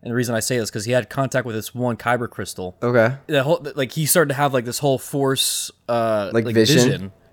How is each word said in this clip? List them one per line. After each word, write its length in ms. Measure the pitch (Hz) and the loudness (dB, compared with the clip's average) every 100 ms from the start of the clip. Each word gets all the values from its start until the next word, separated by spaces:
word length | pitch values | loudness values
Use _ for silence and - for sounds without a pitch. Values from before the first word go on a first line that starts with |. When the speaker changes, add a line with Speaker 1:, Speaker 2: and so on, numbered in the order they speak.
Speaker 1:
And 120 | - | -4
the 20 | |
reason 220 | 120 120 113 | -2 0 -2
I 20 | |
say 180 | - 127 | -2 -2
this, 140 | 107 | -2
'cause 140 | 113 | -4
he 80 | 107 | 0
had 180 | 123 104 | 0 0
contact 340 | - 135 131 | -4 -2 -2
with 120 | 120 110 | -4 -6
this 180 | - | -8
one 220 | 120 123 113 | -4 -4 -2
kyber 340 | 120 120 117 | -2 -2 -2
crystal. 460 | - 98 - 92 - | -8 -10 -8 -10 -4
Speaker 2:
Okay. 360 | 120 123 113 139 - | 0 4 4 2 -2
Speaker 1:
The 160 | 143 | 0
whole, 160 | 135 170 | 2 0
th-, 160 | 143 | -2
like, 160 | 143 131 | -4 -4
he 160 | - 143 | -2 2
started 220 | 180 147 | 4 2
to 60 | 131 | 2
have, 180 | 143 | 0
like, 100 | 131 | 0
this 140 | 120 117 | -2 -2
whole 180 | 143 131 | 0 0
force, 760 | - 143 135 135 - - - - - | -2 0 0 0 -2 -4 -8 -10 -2
uh, 420 | 120 113 107 101 | 0 2 0 0
Speaker 2:
Like, 120 | 117 | 0
Speaker 1:
like, 100 | 120 | 2
Speaker 2:
vision? 220 | 113 110 151 | 4 6 6
Speaker 1:
vision 360 | 123 90 95 - _ | 4 2 -6 -16 _